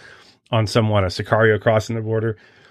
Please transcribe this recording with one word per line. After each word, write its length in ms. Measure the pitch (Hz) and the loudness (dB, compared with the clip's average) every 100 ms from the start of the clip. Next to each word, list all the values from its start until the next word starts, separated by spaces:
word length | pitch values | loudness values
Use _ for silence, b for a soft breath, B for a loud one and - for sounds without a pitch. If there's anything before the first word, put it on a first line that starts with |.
| B B B B _ | B B B B _
on 160 | 117 107 | -2 0
someone, 360 | 120 110 104 | 0 2 2
a 40 | 92 | 0
Sicario 520 | - 104 110 110 104 | -4 -2 2 4 2
crossing 340 | 120 110 - 113 | 2 0 -2 -6
the 60 | |
border. 360 | 110 110 113 107 b b b | -4 -4 -4 -6 b b b